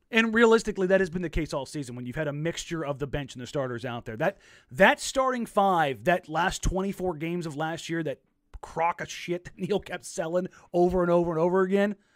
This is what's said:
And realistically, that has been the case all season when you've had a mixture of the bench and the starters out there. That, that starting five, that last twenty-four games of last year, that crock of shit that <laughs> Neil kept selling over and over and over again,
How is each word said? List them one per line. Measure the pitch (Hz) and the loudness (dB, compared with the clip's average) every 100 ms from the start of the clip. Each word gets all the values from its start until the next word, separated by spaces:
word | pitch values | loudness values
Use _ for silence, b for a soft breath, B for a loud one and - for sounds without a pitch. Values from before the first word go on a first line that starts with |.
| _ | _
And | 226 226 | 0 2
realistically, | 220 226 226 220 190 185 | 4 6 6 2 -2 2
that | 190 | 2
has | 180 | 2
been | 180 | -2
the | 165 | -4
case | 175 147 | -4 -4
all | 147 127 | -6 -6
season | 151 127 | -8 -8
when | 123 123 | -10 -8
you've | 160 | -6
had | 151 | -4
a | |
mixture | 143 165 - - 165 | -4 -4 -6 -6 -6
of | 147 131 | -4 -4
the | 139 | -4
bench | 147 131 | -4 -6
and | 131 | -10
the | 120 | -6
starters | 147 127 117 | -4 -4 -4
out | 127 120 117 | -6 -8 -8
there. | 110 | -2
That, | 180 - b b b | -2 -2 b b b
that | 127 214 285 | 4 6 6
starting | - 262 262 247 220 | 0 0 0 0 0
five, | 208 196 170 143 110 | 4 4 4 2 0
that | 139 180 - | 0 0 0
last | 160 180 - | -2 -2 0
twenty-four | - 185 196 185 185 | 0 0 -2 -2 -4
games | 151 165 175 160 | -4 -4 -4 -4
of | 143 | -4
last | 160 165 - | -4 -6 -6
year, | 165 | -4
that | 147 131 _ _ _ - | -4 -8 _ _ _ -18
crock | - 160 170 - | -10 -2 -2 -2
of | 123 | -8
shit | - - 175 | -8 -6 -6
that | - - | -8 -8
<laughs> | |
Neil | 175 196 | -2 -2
kept | - 175 | -4 -10
selling | - 190 165 180 185 B B | -8 -6 -2 -2 -2 B B
over | 175 180 185 | 2 4 4
and | 175 | 4
over | 175 170 | 4 4
and | 160 | 2
over | 175 190 | 2 2
again, | 185 196 208 202 b | 4 4 2 -2 b